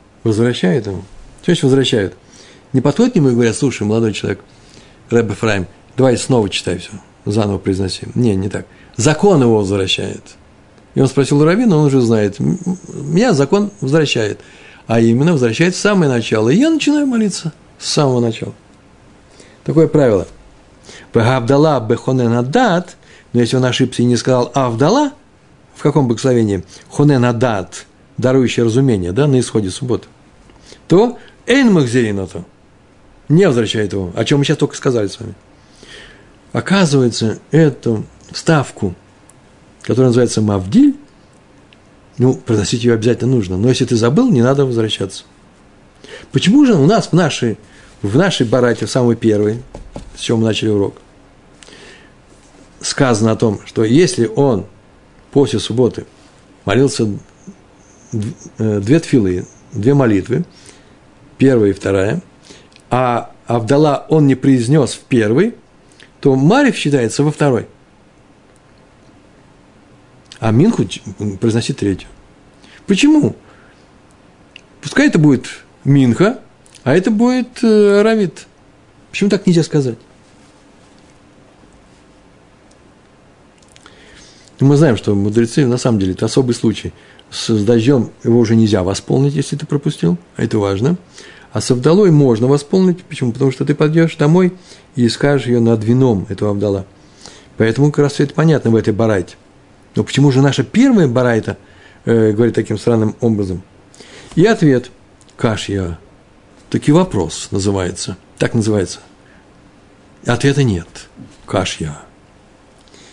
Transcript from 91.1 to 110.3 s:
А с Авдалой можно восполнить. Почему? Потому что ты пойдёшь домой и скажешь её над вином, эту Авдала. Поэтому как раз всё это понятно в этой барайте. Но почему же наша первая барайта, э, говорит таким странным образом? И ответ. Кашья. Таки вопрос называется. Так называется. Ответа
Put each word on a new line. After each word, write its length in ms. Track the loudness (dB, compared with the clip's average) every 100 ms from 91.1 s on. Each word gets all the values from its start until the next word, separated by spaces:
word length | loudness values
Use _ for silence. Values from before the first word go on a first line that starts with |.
| -20 -20 -20 -10
А 80 | -8
с 100 | -2
Авдалой 400 | 0 2 4 4
можно 360 | 4 4 2 2
восполнить. 560 | 0 0 0 2 0
Почему? 280 | -8 -6 -6
Потому 180 | -2 -2
что 140 | -2
ты 100 | -4
пойдёшь 420 | 0 0 2 0 0
домой 360 | 2 2 2 -2 -16 -20 _
и 140 | -2 -2
скажешь 380 | 0 0 0 0
её 140 | 0
над 220 | 2 0
вином, 420 | 0 2 2 0 -4
эту 200 | -6 -4
Авдала. 360 | -2 -2 -4 -6 _ -20 -20 -20 -20 -20 -2
Поэтому 340 | -2 2 0
как 140 | 2
раз 100 | -2
всё 100 | 0
это 100 | -2
понятно 360 | 0 2 2 2
в 60 | 2
этой 160 | 0
барайте. 440 | 0 0 0 -4 -14 _ _ _ _ _
Но 100 | -6
почему 260 | -4 2 2
же 100 | 4
наша 220 | 2 0
первая 440 | -2 2 2 4 2
барайта, 480 | 0 0 0 -4 -10 -16 -20 -20 _
э, 280 | -2 2 2
говорит 220 | 2 0
таким 240 | 0 -4 -4
странным 380 | -2 0 -2 -2
образом? 420 | -2 -2 -4 -8 -12 -20 _ -20 -20 -20 -8
И 100 | 0
ответ. 460 | 2 2 2 0 -2 -16 _ _ -20 -6
Кашья. 640 | -4 -4 -4 -6 -6 -10 -16 -20 _ _ _ -20 -8
Таки 240 | -4 2
вопрос 560 | 2 2 -2 -4 -8 -8
называется. 640 | -4 -2 -2 -4 -6 -10 -12 _ -4
Так 160 | -2
называется. 440 | 0 0 -2 -2 -8 -20 _ _ -20 _ _ -20 _ _ _ _ _
Ответа 380 | -6